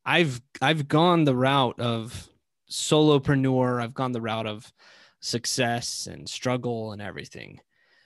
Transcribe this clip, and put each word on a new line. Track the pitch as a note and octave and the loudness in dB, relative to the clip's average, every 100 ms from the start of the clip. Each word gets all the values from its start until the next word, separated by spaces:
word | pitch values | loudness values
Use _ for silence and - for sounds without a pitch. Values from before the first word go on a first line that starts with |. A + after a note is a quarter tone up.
I've, | A#2 D#3 D#3+ B2 _ - | 0 2 2 -2 _ -2
I've | C3+ D#3+ C#3+ | 0 0 2
gone | D3+ F3 E3+ | 4 6 6
the | D3 B2 | 4 4
route | C3 C#3 B2 - | 2 2 2 0
of | A#2+ A#2 A2+ - - _ _ _ - | -4 -4 -6 -12 -18 _ _ _ -12
solopreneur. | - - D#3 D3+ C#3+ C#3+ C#3 C3 B2+ B2 B2 | -6 2 4 6 4 4 0 2 2 0 -2
I've | A#2+ | -4
gone | - B2+ | -4 -4
the | A#2+ | -4
route | A2+ A2+ A2 | -4 -4 -6
of | G#2+ - _ - - _ _ | -8 -14 _ -20 -20 _ _
success | - A#2+ - - A#2+ A#2+ - - - | -6 -4 -4 -2 0 -2 -6 -8 -10
and | F2 - | -14 -14
struggle | - B2+ B2 A#2+ A#2 A2 | -6 -2 -2 -4 -6 -8
and | G#2 | -10
everything. | G2+ - - - G1+ - _ _ _ _ | -12 -12 -14 -16 -18 -20 _ _ _ _